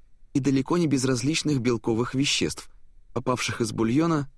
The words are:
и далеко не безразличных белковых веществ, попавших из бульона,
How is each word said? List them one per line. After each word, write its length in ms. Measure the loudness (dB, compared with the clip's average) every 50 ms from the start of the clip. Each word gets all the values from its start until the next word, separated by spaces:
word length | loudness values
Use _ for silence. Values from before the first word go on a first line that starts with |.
| -18 -20 -20 -20 -12 -4 -2
и 60 | 0
далеко 380 | 2 2 2 2 2 0 0 2
не 100 | 2 2
безразличных 720 | 2 2 2 0 0 0 0 0 -2 0 0 0 0 0
белковых 560 | 2 0 0 0 0 0 0 0 0 -2 0
веществ, 540 | -2 0 0 0 0 0 -2 -2 -6 -12 -16 -18 -20 -20 -20 -20 -20 -16 -8 -8
попавших 480 | -4 -2 -2 -2 0 -2 -4 -2 -2
из 120 | -2 -2 0
бульона, 580 | 0 0 2 2 2 2 2 2 0 -2 -4 -10